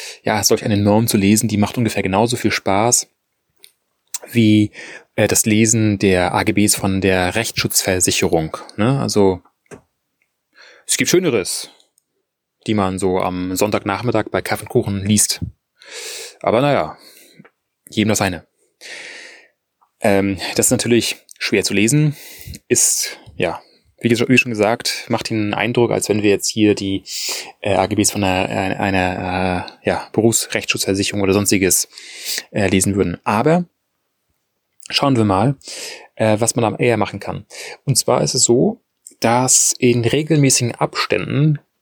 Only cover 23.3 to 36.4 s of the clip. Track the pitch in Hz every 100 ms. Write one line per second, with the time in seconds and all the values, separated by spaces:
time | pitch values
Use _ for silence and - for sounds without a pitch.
23.3 | - 87 - - _ _ _ 117 113 120
24.3 | 123 127 107 104 120 - - - 113 -
25.3 | 110 104 101 107 120 113 104 - 104 104
26.3 | 95 - 110 104 98 98 98 - - -
27.3 | - - - 104 92 95 104 98 104 98
28.3 | 92 - 104 95 - 101 95 92 92 92
29.3 | 92 92 90 - - 101 87 - - 113
30.3 | 113 - 107 - - - 98 98 104 98
31.3 | 101 101 101 92 - - - - - -
32.3 | - - - 98 95 101 98 87 - -
33.3 | 107 143 175 175 _ _ _ _ _ _
34.3 | _ _ _ _ _ - - 139 123 107
35.3 | 95 123 135 - - - - - - 110
36.3 | 107